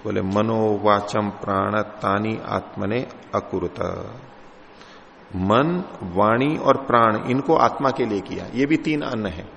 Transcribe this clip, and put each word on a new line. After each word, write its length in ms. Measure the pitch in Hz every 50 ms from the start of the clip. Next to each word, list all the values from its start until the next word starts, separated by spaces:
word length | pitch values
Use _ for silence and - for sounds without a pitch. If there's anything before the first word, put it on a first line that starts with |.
| -
बोले 180 | 110 101 101
मनो 400 | 98 95 98 104 110 110 113 113 110 110 107 101 101
वाचम 460 | 104 104 101 101 - - 110 104 101 98 -
प्राण 400 | - 101 98 95 98 101 104 107 104 - -
तानि 400 | - - 101 98 101 107 110 110 113 -
आत्मने 540 | - 104 107 - - - 101 101 98 107 123 135 - - - - - -
अकुरुत, 440 | 104 98 - - 92 87 87 - - 90 90 90 90 95 101 110 127 135 131 - - - - - - - - - - - - - - - - - - - - -
मन, 460 | 92 92 98 107 120 143 165 175 180 - - - - - 92 87
वाणी 420 | 92 104 107 113 120 135 147 156
और 200 | - - - 131 120 -
प्राण, 320 | - 120 117 117 110 107 107 92 -
इनको 240 | 123 135 139 - 160
आत्मा 320 | - 120 117 - - 143 135
के 140 | 123 - 127
लिए 160 | 113 104 98
किया। 240 | 90 - - 90 92 - -
ये 120 | 120 139
भी 120 | 143 160 147
तीन 220 | - 160 156 151 -
अन्न 240 | 139 127 110 107
है 200 | 98 82 85 95 - -